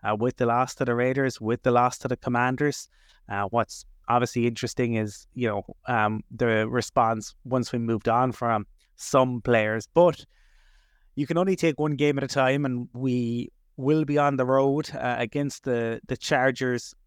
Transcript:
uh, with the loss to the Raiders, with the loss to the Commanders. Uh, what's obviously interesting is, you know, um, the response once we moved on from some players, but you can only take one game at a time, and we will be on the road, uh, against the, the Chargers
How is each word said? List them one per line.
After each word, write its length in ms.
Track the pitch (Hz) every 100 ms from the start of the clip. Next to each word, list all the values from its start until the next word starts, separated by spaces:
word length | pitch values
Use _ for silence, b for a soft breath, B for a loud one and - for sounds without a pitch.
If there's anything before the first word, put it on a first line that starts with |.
uh, 120 | 107 107
with 220 | 123 -
the 80 | 117
loss 300 | 120 127 -
to 100 | 127
the 80 |
Raiders, 480 | 120 127 131 135 -
with 220 | 110 123
the 80 | 131
loss 260 | 120 123 -
to 100 | 123
the 100 | 123
Commanders. 720 | - 120 127 131 147 - - b b b b
Uh, 180 | 101 98
what's 360 | 117 117 - - - -
obviously 380 | 120 120 123 117
interesting 500 | 117 120 - 120 113
is, 300 | 107 - -
you 140 | - 117
know, 180 | 101 - - -
um, 340 | 117 107 110 -
the 380 | 113 120 110 110
response 640 | 123 - - 113 110 - -
once 280 | 120 127 120
we 80 | 123
moved 280 | 113 110 117
on 240 | 117 127
from 360 | - 120 110 98 _ _ -
some 440 | - 139 131 123
players, 460 | 123 117 107 110 - 170
but 280 | 175 151 - _ _ _ _ _ _ _ _ -
you 120 | 143
can 100 | 170
only 180 | 190 185
take 240 | 170 147
one 160 | 151 139
game 220 | 147 139
at 60 |
a 40 | 135
time, 380 | 143 131 143 139
and 240 | 123 123
we 580 | 123 131 123 117 120 123 - _ -
will 260 | 131 156
be 140 | 147 147
on 180 | 143 135
the 100 | 127
road, 440 | 135 139 143 - -
uh, 200 | 123 120
against 440 | 120 147 143 -
the, 380 | 135 120 117 117 -
the 100 | 131
Chargers 800 | - 143 131 123 131 120 - -